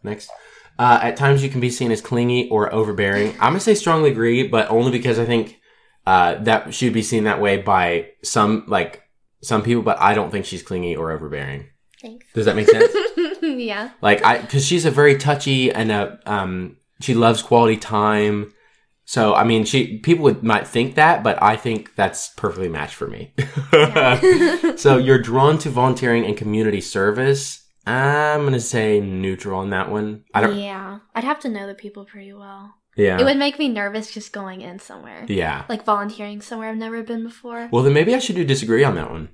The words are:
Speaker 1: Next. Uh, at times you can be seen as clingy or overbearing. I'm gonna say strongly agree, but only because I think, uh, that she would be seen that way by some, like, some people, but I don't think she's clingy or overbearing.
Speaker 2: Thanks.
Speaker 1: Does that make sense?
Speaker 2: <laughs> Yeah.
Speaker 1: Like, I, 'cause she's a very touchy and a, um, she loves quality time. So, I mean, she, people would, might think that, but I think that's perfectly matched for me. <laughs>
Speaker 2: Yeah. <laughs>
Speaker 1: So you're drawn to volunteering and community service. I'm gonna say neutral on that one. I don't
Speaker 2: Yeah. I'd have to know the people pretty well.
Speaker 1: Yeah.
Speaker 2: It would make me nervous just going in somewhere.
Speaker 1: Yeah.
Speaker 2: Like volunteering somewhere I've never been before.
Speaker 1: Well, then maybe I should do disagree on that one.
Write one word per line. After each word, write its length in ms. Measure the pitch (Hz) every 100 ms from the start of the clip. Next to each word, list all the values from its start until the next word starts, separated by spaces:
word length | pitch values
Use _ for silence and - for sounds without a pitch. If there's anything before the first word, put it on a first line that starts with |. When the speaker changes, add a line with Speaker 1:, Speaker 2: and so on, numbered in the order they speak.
Speaker 1:
Next. 260 | 104 107 - - - - - -
Uh, 220 | 123 120
at 160 | 117 -
times 260 | 139 139
you 60 | 135
can 100 | 135
be 100 | 123
seen 200 | 120 120
as 100 | 107
clingy 460 | - 120 120 123 123
or 220 | 110 104
overbearing. 580 | 107 107 101 98 101 107
I'm 180 | - 113
gonna 80 | 180
say 140 | 226
strongly 380 | 208 170 160 147
agree, 360 | 113 117 120 110
but 220 | 113 110
only 220 | 113 127
because 260 | 123 123 113
I 80 | 117
think, 340 | 117 107 - _ _ _ _ 95
uh, 300 | 92 87 82
that 300 | 107 110 -
she 120 | - 123
would 80 |
be 80 | 110
seen 220 | 104 113
that 180 | 107 98
way 160 | 104 98
by 520 | 98 95 87 87 - _
some, 400 | - 117 107 110 -
like, 360 | 101 85 - _ _ _ _
some 220 | - 110
people, 180 | 107 120
but 160 | 110 -
I 140 | 95
don't 180 | 107 90
think 140 | 98 -
she's 180 | 92
clingy 320 | - 92 87 80
or 160 | 82
overbearing. 560 | 78 76 71 69 69 - _ _ _
Speaker 2:
Thanks. 240 | - 233 _
Speaker 1:
Does 120 | 113 107
that 100 | -
make 120 | -
sense? 240 | 453 466
Speaker 2:
<laughs> 140 | 415 453 - 320 370
Yeah. 500 | 320 254 226 202 240 -
Speaker 1:
Like, 220 | - -
I, 160 | - 123 -
'cause 200 | 139 139
she's 200 | 175 160
a 60 |
very 260 | 135 147 139
touchy 540 | 139 139 139 131 127
and 200 | 110 110
a, 280 | 104 101 - -
um, 520 | 104 92 92 90 - _ -
she 140 | -
loves 280 | 117 113 110
quality 360 | - 120 117 110
time. 760 | - 107 107 107 104 104 104 _ _ _ _ _ -
So, 280 | 123 107
I 100 | - 117
mean, 180 | 113 107
she, 320 | 135 - 107
people 240 | - 165 143
would, 180 | -
might 240 | 113 104 -
think 280 | 117 135 156
that, 280 | 156 160
but 180 | 107 -
I 140 | 104 110
think 400 | 120 110 - -
that's 340 | 95 - - -
perfectly 320 | 101 87 90
matched 260 | 76 71 -
for 120 | -
me. 260 | - - - 139
<laughs> 200 | 143 -
Speaker 2:
Yeah. 460 | 156 151 156 131 120 370 339 339 349 339
<laughs> 60 | -
Speaker 1:
So 200 | 143 127
you're 240 | 127 127
drawn 360 | 113 123 139 156
to 100 | 156
volunteering 560 | 123 127 123 123 117 104
and 120 | 104
community 420 | 107 107 107 101
service. 840 | - 101 101 107 139 139 139 - _ _ -
I'm 580 | 123 139 147 151 151
gonna 160 | 143 127
say 400 | 117 120 110 104
neutral 600 | 98 95 95 92 101 95
on 120 | 98
that 180 | 95 95
one. 360 | 104 107 107 _
I 80 | 208
don't 160 | 208 202
Speaker 2:
Yeah. 420 | 202 190 190 202 _ 226
I'd 80 |
have 160 | 254 294
to 80 | 262
know 160 | 208 196
the 80 | 196
people 300 | 202 202 202
pretty 280 | 208 196
well. 400 | 202 202 196 202 _ _ -
Speaker 1:
Yeah. 220 | 101 -
Speaker 2:
It 40 |
would 140 | 269 277
make 200 | 285 285
me 100 | 285
nervous 420 | 214 202 214 214
just 200 | 214 -
going 280 | 202 190 185
in 180 | - 185
somewhere. 460 | - 95 117 85 240
Speaker 1:
Yeah. 360 | 196 80 69 -
Speaker 2:
Like 160 | 220 -
volunteering 560 | 208 208 214 208 208
somewhere 280 | - 226 220
I've 80 | 220
never 260 | 226 233
been 200 | 226 233
before. 440 | 226 - 240 233 233
Speaker 1:
Well, 120 | 117
then 100 | 135
maybe 200 | 147 175 254
I 40 |
should 160 | 247 180
do 80 | 143
disagree 380 | 135 110 113
on 120 | 139 90
that 140 | 76
one. 200 | 80 78